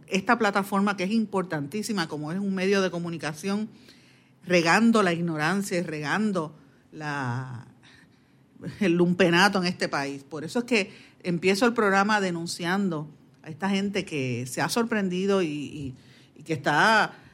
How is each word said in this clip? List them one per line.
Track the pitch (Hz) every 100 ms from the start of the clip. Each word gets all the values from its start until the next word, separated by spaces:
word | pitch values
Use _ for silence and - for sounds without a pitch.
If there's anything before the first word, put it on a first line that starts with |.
| -
esta | 190 196 233
plataforma | 208 196 196 196 202 202
que |
es | 180
importantísima, | 226 214 196 180 160 139 214 208 202 160
como | 151 151
es | 180
un | 202
medio | 190 185 196
de | 185
comunicación, | 175 170 165 147 151 196 208 220 - - - _ _ _ _
regando | - 180 165 190 226 214
la | 190
ignorancia | 170 170 156 151 196 196 175
y |
regando | 160 151 147 180 214 180 151 - - _ _
la, | 156 151 143 127 120 131 127 - - - - _ _ _ _ _ - - -
el | 196
lumpenato | 175 175 180 180 170 202 202
en | 175
este | 175 160
país. | 151 139 139
Por | - 151
eso | 160 240
es | 240
que | 226 190 - - _
empiezo | 185 170 185 196
el | 240
programa | 240 208 196 202 214
denunciando | 190 170 170 - 170 190 196 156 151 - _ _
a | 151
esta | 156 196
gente | 196 202 202
que | 156 151 131 120 127
se | -
ha | 139
sorprendido | 240 233 220 190 180 196 196
y, | 165
y, | 147 135 151 135 127 - - - -
y |
que | 151
está | 156 156 151 196 220 170 - -